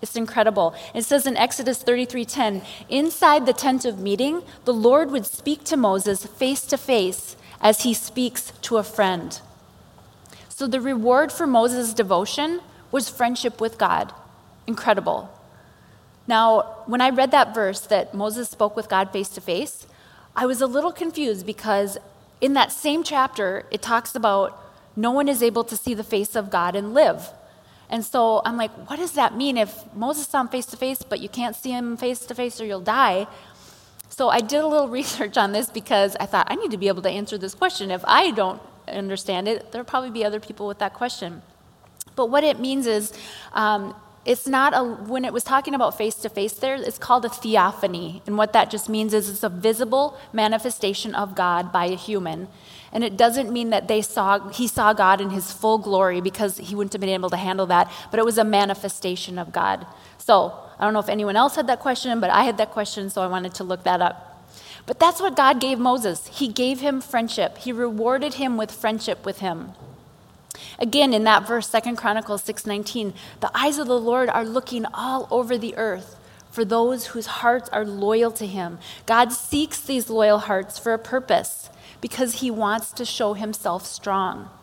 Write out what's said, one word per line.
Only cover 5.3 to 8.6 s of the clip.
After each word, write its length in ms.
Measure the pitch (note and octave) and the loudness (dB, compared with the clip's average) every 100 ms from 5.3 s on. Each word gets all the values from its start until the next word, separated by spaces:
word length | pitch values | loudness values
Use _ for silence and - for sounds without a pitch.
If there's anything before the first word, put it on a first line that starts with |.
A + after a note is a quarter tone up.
| - - D4+ | -6 -4 -4
to 140 | - D#4 | 0 2
Moses 480 | A3+ F#3+ F#3 G3 - | 4 2 0 -4 -4
face 340 | - C4 C4+ - | -2 0 0 -2
to 100 | D4+ | -4
face 600 | - B3 F#3 F#3 - - - - | 2 2 2 -2 -10 -16 -20 2
as 220 | G#3 G#3+ | 4 4
he 120 | B3+ | 2
speaks 580 | A3+ - - B3 A#3+ - - | -2 -4 -2 -2 -4 -12 -12